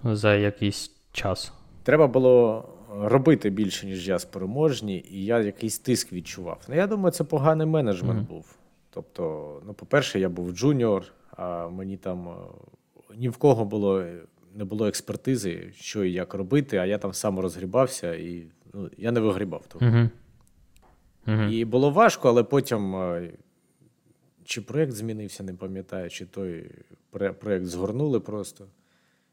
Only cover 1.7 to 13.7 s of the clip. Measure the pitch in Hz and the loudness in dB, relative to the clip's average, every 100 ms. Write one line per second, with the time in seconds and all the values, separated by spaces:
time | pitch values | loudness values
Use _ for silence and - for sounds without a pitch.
1.7 | - - 151 143 127 127 123 113 110 - | -8 4 6 6 6 8 8 6 2 -6
2.7 | - - 101 104 131 135 147 107 98 101 | -18 -14 -4 4 4 6 4 4 0 -2
3.7 | - 98 95 90 87 - 98 95 127 156 | -2 -8 -6 -2 -2 -2 -8 -6 0 0
4.7 | 127 107 92 - 98 98 117 104 95 113 | 0 -4 -6 -8 -8 0 2 2 -2 -6
5.7 | - - 117 - 90 - - 87 - - | -4 0 0 -2 -8 -10 -12 -10 -10 -6
6.7 | 147 196 214 185 - 147 151 147 156 160 | -2 0 0 0 0 0 2 2 2 2
7.7 | 160 120 92 - 110 113 82 80 _ _ | 2 0 0 -2 -2 -4 -10 -16 _ _
8.7 | _ _ - 80 - 82 78 76 71 95 | _ _ -16 -14 -6 -6 -6 -10 -14 -16
9.7 | 98 - 143 - 98 92 87 90 87 131 | -16 -2 0 2 0 -2 -2 -6 -2 0
10.7 | 139 117 98 92 _ _ - 90 87 85 | 2 2 0 -4 _ _ -12 -8 -8 -8
11.7 | 92 95 95 95 90 87 87 90 - - | -10 -10 -10 -8 -8 -10 -14 -16 -20 -20
12.7 | _ _ _ - 107 123 113 147 117 104 | _ _ _ -20 -6 -6 4 4 6 2